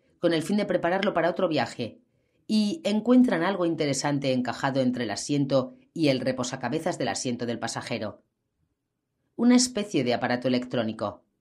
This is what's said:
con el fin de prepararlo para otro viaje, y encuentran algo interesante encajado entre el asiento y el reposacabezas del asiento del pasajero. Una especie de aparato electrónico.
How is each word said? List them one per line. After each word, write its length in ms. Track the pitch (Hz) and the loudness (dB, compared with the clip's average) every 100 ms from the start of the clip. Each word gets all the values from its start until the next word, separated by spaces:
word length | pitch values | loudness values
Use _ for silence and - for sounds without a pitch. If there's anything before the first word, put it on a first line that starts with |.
| _ _ | _ _
con 160 | 175 | 0
el 80 | 165 | 0
fin 160 | 160 208 | 0 -2
de 80 | 196 | 0
prepararlo 480 | 180 170 190 196 | 0 0 0 0
para 160 | 170 165 | 2 0
otro 180 | 175 185 | 0 0
viaje, 540 | 147 113 - 110 - _ _ _ _ - | 2 0 -4 -8 -10 _ _ _ _ -2
y 340 | 214 208 - 202 | 0 0 -2 -2
encuentran 580 | 208 214 254 247 180 | 0 4 6 6 2
algo 240 | 175 196 175 | 0 0 0
interesante 680 | 156 151 139 147 143 139 | 0 0 0 0 0 0
encajado 480 | 127 123 117 139 135 | 0 -2 -2 -2 0
entre 220 | 127 123 | 0 0
el 80 | 117 | -4
asiento 640 | 101 - 147 139 139 127 - _ | -6 -2 0 2 2 0 -6 _
y 140 | 170 151 | -2 0
el 120 | 127 | 2
reposacabezas 760 | 123 127 120 127 120 156 180 160 | -2 -4 -4 -6 -4 -4 -4 -4
del 120 | 123 | -4
asiento 360 | 98 131 120 120 | -4 -4 -4 -4
del 140 | 113 | -6
pasajero. 640 | 113 123 - 117 104 - _ _ _ _ _ _ _ _ _ _ _ - | -6 -8 -6 -6 -6 -8 _ _ _ _ _ _ _ _ _ _ _ 0
Una 200 | 240 247 | 6 6
especie 480 | 247 202 202 156 | 4 -2 -2 0
de 120 | 123 117 | 2 2
aparato 320 | 120 123 131 | 0 0 0
electrónico. 760 | 123 123 127 110 107 104 - _ _ | 0 0 -2 -2 -2 -6 -6 _ _